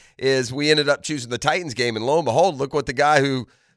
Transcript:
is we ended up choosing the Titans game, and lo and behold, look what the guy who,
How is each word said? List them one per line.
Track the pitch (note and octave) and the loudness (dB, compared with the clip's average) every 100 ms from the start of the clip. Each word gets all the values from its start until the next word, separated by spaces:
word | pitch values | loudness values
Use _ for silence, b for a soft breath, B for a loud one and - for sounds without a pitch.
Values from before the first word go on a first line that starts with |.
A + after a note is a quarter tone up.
| B - | B -4
is | C3 C3 A#2+ | 0 0 -2
we | B2+ D3 | -2 2
ended | D3+ C#3+ | 2 2
up | C#3 | -2
choosing | - D3 A#2 | -2 -8 -6
the | A#2+ | -4
Titans | C#3+ F3 E3+ | -2 -2 -4
game, | A2 A#2+ A2 | -2 -2 -2
and | A#2 | 0
lo | D#3 | 0
and | |
behold, | C#3+ A2+ C4 C#3 | 2 2 2 0
look | C#3 | -4
what | D3+ C#3 | -4 -4
the | |
guy | B2+ D3 D3+ | 0 4 4
who, | C#3 C3 A2 b b | 2 -2 -8 b b